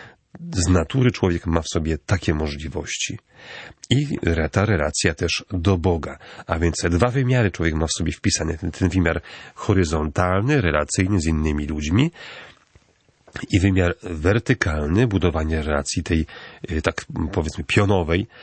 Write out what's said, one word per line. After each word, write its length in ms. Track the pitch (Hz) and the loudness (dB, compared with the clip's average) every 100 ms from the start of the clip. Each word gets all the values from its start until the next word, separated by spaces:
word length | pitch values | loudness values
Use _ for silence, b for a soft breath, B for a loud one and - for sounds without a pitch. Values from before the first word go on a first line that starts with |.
| B B _ - 170 | B B _ -16 -6
Z 160 | 98 85 | -2 2
natury 440 | 90 78 135 123 | 2 2 2 2
człowiek 360 | - 95 85 85 | 2 0 0 0
ma 140 | 82 | -2
w 80 | 82 | -2
sobie 280 | 87 78 78 | -2 -2 -4
takie 360 | - 98 - | -2 0 0
możliwości. 840 | 78 76 73 78 80 80 - - - B B B B B - - | 0 -2 -4 -8 -8 -8 -6 -6 -8 B B B B B -18 0
I 180 | 127 143 - - | 0 2 -2 0
re-, 240 | 80 78 | 0 0
ta 160 | - 107 | 2 2
relacja 480 | 92 73 - 90 | 2 0 0 0
też 320 | 80 110 - - | 0 -2 -4 -6
do 260 | 92 87 92 | -2 2 2
Boga. 400 | 92 82 71 69 B B - | 2 0 -2 -12 B B -6
A 120 | 82 | 0
więc 160 | 82 80 | 0 0
te 140 | 90 | 0
dwa 200 | 85 123 | 2 2
wymiary 420 | 127 123 127 104 | 2 2 2 2
człowiek 240 | - 82 78 | 0 -2 0
ma 120 | 80 | -2
w 100 | - | -2
sobie 140 | 80 | -4
wpisane. 460 | - - - 80 80 | -2 -2 0 -2 -4
Ten, 140 | 87 | -6
ten 180 | - 92 | -2 0
wymiar 320 | 92 82 80 B B B - | 2 2 0 B B B -6
horyzontalny, 1040 | - 95 82 80 78 73 90 95 117 147 | 0 2 2 0 -2 0 2 2 2 2
relacyjny 600 | 90 76 73 - 95 101 | 2 2 0 0 2 2
z 40 | 80 | 2
innymi 400 | 78 78 73 73 | 2 2 0 -2
ludźmi 460 | 76 76 95 160 B B B B B _ _ _ _ _ _ _ - - | -4 0 2 2 B B B B B _ _ _ _ _ _ _ -12 -2
i 80 | 98 | 2
wymiar 360 | 98 92 87 - | 4 4 2 0
wertykalny, 1040 | 92 80 82 113 - 127 - 76 73 92 127 | -8 -2 2 2 2 0 0 0 0 2 2
budowanie 540 | 95 85 80 78 80 | 2 2 2 0 -2
relacji 420 | 76 73 71 - | 0 -2 -2 -4
tej, 220 | 80 82 78 B B B - | 0 0 0 B B B -6
y, 100 | 82 | -4
tak 240 | 87 - - - 82 | -2 -4 -6 -6 -2
powiedzmy, 320 | 82 78 - | -2 -2 -6
pionowej, 640 | 80 - 101 98 82 87 107 B | -2 2 2 2 2 -2 -2 B